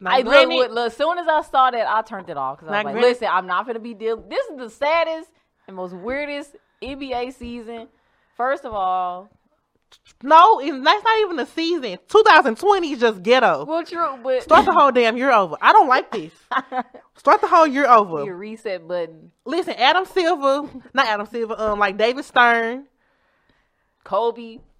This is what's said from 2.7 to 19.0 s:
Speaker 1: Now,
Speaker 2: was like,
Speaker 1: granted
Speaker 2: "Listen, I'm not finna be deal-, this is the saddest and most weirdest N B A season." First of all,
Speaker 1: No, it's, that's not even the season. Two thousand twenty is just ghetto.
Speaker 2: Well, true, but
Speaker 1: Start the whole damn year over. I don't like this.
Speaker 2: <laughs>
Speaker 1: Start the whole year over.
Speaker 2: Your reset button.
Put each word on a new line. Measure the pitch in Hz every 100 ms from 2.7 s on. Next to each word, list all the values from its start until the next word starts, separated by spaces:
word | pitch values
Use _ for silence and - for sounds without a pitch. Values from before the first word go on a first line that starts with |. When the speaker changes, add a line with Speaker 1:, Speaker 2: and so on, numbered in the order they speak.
Speaker 1:
Now, | 156
Speaker 2:
was | -
like, |
Speaker 1:
granted | - 247
Speaker 2:
"Listen, | 240 214
I'm | 180 185
not | 180 233
finna | 226
be | 226
deal-, | 208 220 226 190
this | 349 508
is | 285
the | 233
saddest | - 285 330 330 320 330 _ _ _ -
and | 190
most | 185
weirdest | 180 208 269 294 285 285 _ _ _
N | 247 277
B | 269
A | 247 247
season." | 254 240 240 220 233 226 _ _ _ _
First | - 247 269
of | 254
all, | 214 185 185 180 180 208 _ _ _ _ _ _ _ _ _
Speaker 1:
No, | 262 320 370 453
it's, | 294 269
that's | 285 403
not | 453 440
even | 415 320
the | 240
season. | - 330 339 247 180 _
Two | 415
thousand | 427 311 262 220
twenty | 392 403 330
is | 269
just | 233 196
ghetto. | 180 254 220 147 156
Speaker 2:
Well, | 330
true, | 330 339 320 269
but | 247 254
Speaker 1:
Start | - 320
the | 381
whole | 311 285
damn | 247 226 233
year | 269
over. | 226 185 151
I | 226
don't | 403 320
like | 254 -
this. | 220 160 - _
Speaker 2:
<laughs> | - - 254 247 - _ _
Speaker 1:
Start | - 349
the | 359
whole | 349 320
year | 262 269
over. | 233 202 160
Speaker 2:
Your | 143 180
reset | 214 220 214 180 165
button. | 180